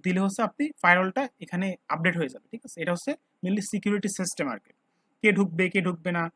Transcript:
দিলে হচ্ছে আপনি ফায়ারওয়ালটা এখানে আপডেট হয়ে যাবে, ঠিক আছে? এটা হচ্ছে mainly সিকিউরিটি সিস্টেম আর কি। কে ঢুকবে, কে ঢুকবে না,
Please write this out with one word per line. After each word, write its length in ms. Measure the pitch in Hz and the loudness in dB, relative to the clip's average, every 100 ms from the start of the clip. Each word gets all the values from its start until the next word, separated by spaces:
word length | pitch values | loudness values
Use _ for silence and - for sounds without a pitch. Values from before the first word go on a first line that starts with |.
দিলে 160 | 185 180 | -2 0
হচ্ছে 160 | 196 196 220 | 0 0 -2
আপনি 160 | - 302 - | -2 -6 2
ফায়ারওয়ালটা 400 | 175 180 185 262 277 - | 6 6 4 0 -4 -6
এখানে 220 | 175 180 190 175 - | -6 -4 -2 -4 -6
আপডেট 200 | 156 175 170 | 0 0 0
হয়ে 100 | 139 | -2
যাবে, 140 | - _ | -6 _
ঠিক 100 | 233 - | -16 -14
আছে? 100 | - | -6
এটা 100 | 165 | -4
হচ্ছে 180 | 175 - 302 _ _ | -2 -4 -6 _ _
mainly 200 | 185 208 196 | -2 -2 -2
সিকিউরিটি 360 | 202 208 202 196 - | -2 0 0 -2 -2
সিস্টেম 260 | 175 - 143 | -4 -2 -4
আর 60 | 107 | -6
কি। 80 | - _ _ _ _ _ | -12 _ _ _ _ _
কে 60 | 214 196 | 2 4
ঢুকবে, 260 | 190 165 185 | 2 0 0
কে 80 | 196 180 | 0 0
ঢুকবে 240 | 170 180 | -2 -2
না, 100 | 175 165 | -2 -2